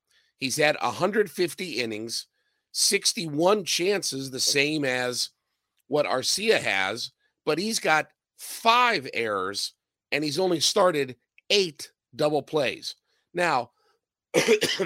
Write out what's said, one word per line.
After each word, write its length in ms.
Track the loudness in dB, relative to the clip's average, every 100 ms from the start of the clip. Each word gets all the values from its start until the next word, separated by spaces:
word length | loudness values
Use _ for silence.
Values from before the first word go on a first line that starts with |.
| _ _ _ _
He's 180 | -6 2
had 220 | 2 2
a 100 | -2
hundred 400 | 0 0 0 -2
fifty 500 | 0 -4 -4 -8 -6
innings, 460 | -6 -6 -8 -10 -10 _ _ _ _
sixty-one 920 | -2 0 2 0 -2 -4 2 4 4
chances, 640 | 0 -2 0 0 -2 -6 -8
the 100 | -4
same 440 | 0 2 2 0
as 460 | 0 0 -2 -2 -6 -8 _ _ _ _ _
what 160 | 0
Arcia 560 | 0 0 -2 -2 2 2
has, 520 | 2 0 0 -2 -8 -14 _ _ -2
but 100 | -2
he's 220 | 0 -2
got 300 | 2 2 0 _ _ _
five 720 | -16 -2 4 4 4 2 -2
errors, 580 | -4 -2 -2 -2 -4 -8 -10 _ _ _
and 100 | -4
he's 160 | -2 0
only 220 | 0 2
started 560 | 0 4 4 2 -2 -6 _ _ _
eight 420 | 2 2 -4 -18 _ _
double 280 | -2 0 0
plays. 540 | 0 0 0 -2 -10 -14 _ _ _
Now, 380 | -2 0 0 -2 _ _ _ _ _ _
<clears throat> 40 | 0 4 2 2 -2